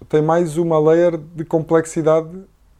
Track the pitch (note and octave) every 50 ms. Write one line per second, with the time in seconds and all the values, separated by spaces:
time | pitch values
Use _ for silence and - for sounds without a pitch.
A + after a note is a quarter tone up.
0 | - - - D#3 D3+ D#3 E3 F3 F3+ D#3+ D3 D#3+ F3 E3+ D#3+ D#3 D3+ D#3 D#3+ E3+
1 | F3 F3 E3 E3 D3 D#3+ F3 D#3 D#3+ - - E3 D3+ - E3 E3 D#3+ - - F3
2 | D#3 D#3 D#3 D#3+ D#3+ D#3+ E3+ F#3+ G3 - _ _ _ _ _ _